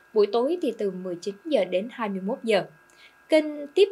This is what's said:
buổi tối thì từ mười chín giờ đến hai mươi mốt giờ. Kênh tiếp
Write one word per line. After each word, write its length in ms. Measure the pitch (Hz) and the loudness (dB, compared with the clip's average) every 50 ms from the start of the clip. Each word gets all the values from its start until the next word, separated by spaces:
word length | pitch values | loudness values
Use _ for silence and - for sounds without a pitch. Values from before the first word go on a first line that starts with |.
| _ _ - | _ _ 2
buổi 140 | 214 202 | 2 2
tối 320 | 202 202 233 240 285 349 349 330 | 4 2 0 0 0 0 -2 -2
thì 100 | 262 220 - | -4 -4 -2
từ 120 | 214 196 | -4 -4
mười 260 | 180 180 185 185 175 | -6 -6 -8 -8 -8
chín 180 | 175 - 208 202 - - | -8 -8 -10 -10 -10 -4
giờ 200 | 330 294 226 185 | 0 0 0 2
đến 240 | 175 180 180 202 254 - | 0 -2 -4 -4 -4 -8
hai 160 | - 233 208 | -8 -6 -6
mươi 120 | 196 190 | -6 -6
mốt 180 | 185 196 254 - - | -6 -6 -6 -4 -2
giờ. 220 | 220 214 185 160 - - _ _ _ _ _ - - _ _ _ - | 0 0 0 0 -2 -8 _ _ _ _ _ -20 -20 _ _ _ 2
Kênh 380 | 320 311 311 302 294 294 285 | 4 4 4 2 -2 -10 -10
tiếp 220 | 285 - 370 403 403 | -2 2 4 4 4